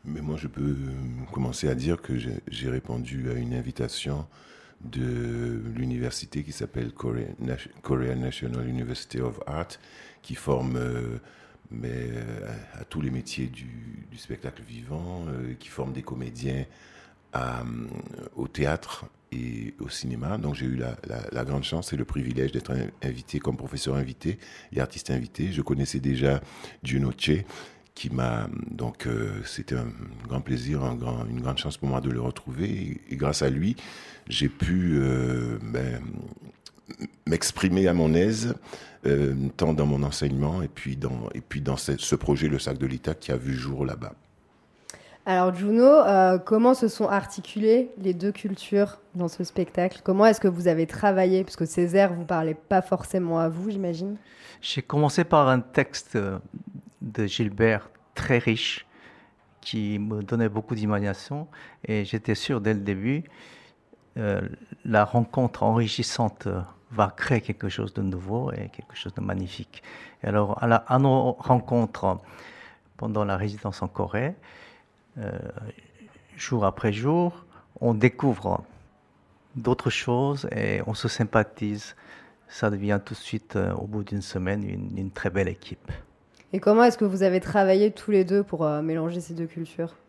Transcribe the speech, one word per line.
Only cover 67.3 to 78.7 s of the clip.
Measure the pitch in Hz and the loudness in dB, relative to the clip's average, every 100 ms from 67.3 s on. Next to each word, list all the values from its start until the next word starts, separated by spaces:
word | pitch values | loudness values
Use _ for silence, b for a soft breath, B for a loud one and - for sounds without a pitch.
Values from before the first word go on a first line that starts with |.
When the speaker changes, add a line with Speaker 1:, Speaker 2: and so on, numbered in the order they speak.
| 120 | 2
Speaker 3:
quelque | - 101 101 | 0 -6 -4
chose | - 101 - | -4 -4 -2
de | |
nouveau | 98 90 92 113 135 | -2 -2 -4 -4 -2
et | 110 101 | -6 -8
quelque | - - - | -12 -16 -12
chose | - - | -10 -6
de | |
magnifique. | 98 95 92 - - - B B B B | -4 -2 -4 -8 -14 -16 B B B B
Et | 110 | 2
alors, | 104 101 - | 2 2 0
à | 120 | 4
la, | 117 | 4
à | - 127 | 6 4
nos | 139 131 127 | 6 6 4
rencontres | 123 - 123 - 120 110 - 95 92 B B B B B B _ - | 0 4 4 4 2 2 0 0 0 B B B B B B _ -8
pendant | 110 107 101 | -4 0 0
la | 95 | 0
résidence | 104 104 101 - | -2 -4 -8 -6
en | 92 | -6
Corée, | - 92 104 139 190 B B B B B _ _ - | -2 -2 0 -2 -4 B B B B B _ _ -10
euh, | 101 98 - 104 107 - _ _ - _ _ - | -8 -8 -10 -12 -14 -16 _ _ -20 _ _ -14
jour | - 120 98 | -4 2 2
après | - 113 | 2 0
jour, | 104 131 165 175 - - b b - | 2 2 2 2 -2 -20 b b 0
on | 120 | 2
découvre | 110 123 - 139 110 95 92 - | 6 4 6 2 2 0 -2 -4